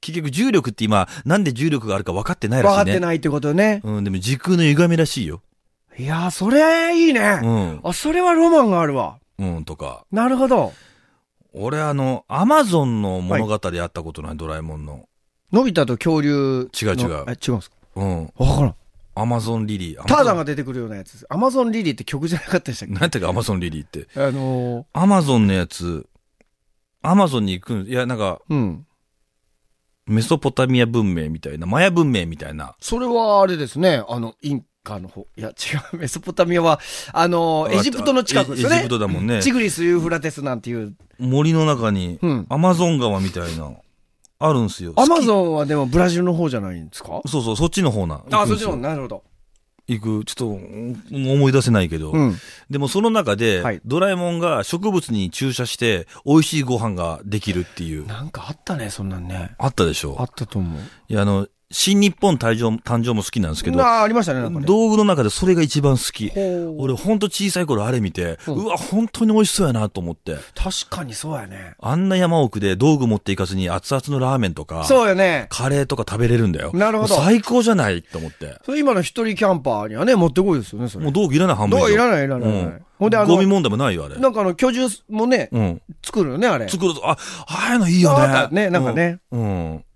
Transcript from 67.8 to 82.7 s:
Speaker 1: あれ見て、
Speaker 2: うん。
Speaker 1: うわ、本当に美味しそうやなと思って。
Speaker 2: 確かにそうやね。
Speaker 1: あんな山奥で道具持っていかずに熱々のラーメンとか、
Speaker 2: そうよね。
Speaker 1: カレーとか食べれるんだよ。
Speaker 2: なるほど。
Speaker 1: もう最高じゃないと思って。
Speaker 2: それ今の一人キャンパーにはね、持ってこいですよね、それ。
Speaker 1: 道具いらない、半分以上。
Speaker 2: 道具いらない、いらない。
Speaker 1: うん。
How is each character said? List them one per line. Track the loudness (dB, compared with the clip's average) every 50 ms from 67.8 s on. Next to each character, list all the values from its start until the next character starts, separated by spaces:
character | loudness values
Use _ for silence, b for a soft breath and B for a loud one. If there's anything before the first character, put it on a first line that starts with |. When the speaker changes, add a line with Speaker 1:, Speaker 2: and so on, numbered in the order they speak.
| 0
Speaker 1:
あ | 0
れ | 0 0
見 | 0 -2 -2
て、 | -4 -4 -4 -6 -8 -8
Speaker 2:
う | -6 -6
ん。 | -4 -2
Speaker 1:
う | -2
わ、 | -4
本 | -4 -4 -2 -2 0 0 -2
当 | _ 0 2
に | 4 4
美 | 4
味 | 4
し | 4 2
そ | 0 0
う |
や | 0 2
な | 0 -2 -2
と | _ -6
思 | -6 -6 -8
っ |
て。 | _ _ -10 -10 -10 -10 -16 _
Speaker 2:
確 | -6 -4 -4 -4 -8 -8 _
か | -10 -10 -10
に | -10 -10
そ | -10 -10 -8 -8
う |
や | -8 -10 -12
ね。 | -16 -16 -18 -18 -20 _
Speaker 1:
あ | -4 -2 0
ん | 0 2 2
な | 2
山 | 2 2 4 4 4
奥 | 2 2 0 0
で | 0 0 2
道 | 4 4 4 4
具 | 4 4 2
持 | 0
っ | 0
て | _ -2 -2
い |
か | -2 -2
ず | -2 -2
に | -2 -2 -2
熱 | -2 -4 -4 -2 -4
々 | -4 -2 -2
の | -2 0
ラ | 0 0 0
ー | 0
メ | 0 0
ン | -2
と | -6 -10
か、 | _ -6 -6 0
Speaker 2:
そ | 4 4 4 4
う | 4
よ | 2
ね。 | 2 2 2 2 -2 -4 -6
Speaker 1:
カ | -8 -4 -2 0
レ | 0 0
ー | 0
と | -2 -2
か | -4 -4 -6
食 | -2 0
べ | 2 2
れ | 4
る | 4 4
ん | 2 0
だ | -2
よ。 | -4 -4 0
Speaker 2:
な | 0 2 2 2
る | 0
ほ | 2 2
ど。 | 2
Speaker 1:
も | 4 6
う |
最 | 6 4 4 4
高 | 2 2 2 4
じ | 4 4
ゃ |
な | 4 2 2
い | 0 -2 -6
と | _ -12 -10
思 | -10 -10
っ |
て。 | -12 _ -14 -16 -16 -14 _
Speaker 2:
そ | -6 -2
れ | 0
今 | 0 2 2
の | 0 -2
一 | -4 -4 -4 -4
人 | -4 -2
キ | 0 2
ャ | 2 0
ン | 0 0
パ | -2 -4 -2 -4
ー | -6
に | -6
は | -2 2
ね、 | 2 4
持 | 4 4 2
っ | 2
て | 2 2
こ | 2 2
い | 0
で | -2
す | -6 -8
よ | -8 -8
ね、 | -8
そ | -6 -4
れ。 | -4 -2
Speaker 1:
道 | 0 2 0
具 | 2 2
い | 2
ら | 2 2
な | 2
い、 |
半 | 2 2 2
分 | 4 4
以 |
上。 | 4 4
Speaker 2:
道 |
具 | 4
い |
ら | 4 4 4
な | 2 2
い、 | 0
い | -2
ら | -2 -2
な | 0
い。 | 0
Speaker 1:
う | 0
ん。 | 0 -2 -4